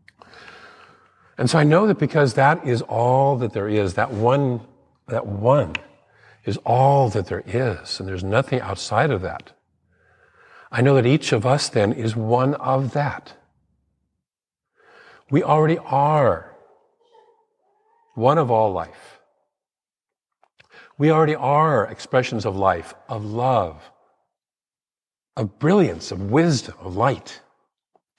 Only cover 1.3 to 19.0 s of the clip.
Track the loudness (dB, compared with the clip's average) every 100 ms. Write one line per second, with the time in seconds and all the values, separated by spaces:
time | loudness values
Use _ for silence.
1.3 | -6 0 2 4 4 4 0 0 2 0
2.3 | 2 2 2 -2 -4 -2 -2 2 2 2
3.3 | 0 -4 -4 -2 0 0 0 -2 0 2
4.3 | 2 0 -4 -8 _ _ _ -8 -8 -6
5.3 | -2 2 2 0 -6 -14 _ _ _ _
6.3 | _ -8 -6 0 2 4 4 2 -2 -4
7.3 | -8 -6 -4 -2 -4 -10 -10 -8 -8 -2
8.3 | -2 0 -4 -6 -10 -4 0 0 -2 -6
9.3 | -10 -16 _ _ _ _ _ _ _ _
10.3 | _ _ -20 -10 0 2 4 4 2 0
11.3 | 0 2 0 0 0 0 0 -4 -4 0
12.3 | 0 0 -2 -2 -2 -2 -4 -6 -6 -16
13.3 | -20 _ _ _ _ _ _ _ _ _
14.3 | _ _ _ _ _ _ -20 -20 -20 -2
15.3 | 0 2 2 2 0 0 0 2 2 2
16.3 | 0 -6 -20 _ _ _ _ _ _ _
17.3 | _ _ _ _ _ _ _ _ -2 2
18.3 | 2 2 2 0 -2 -8 -14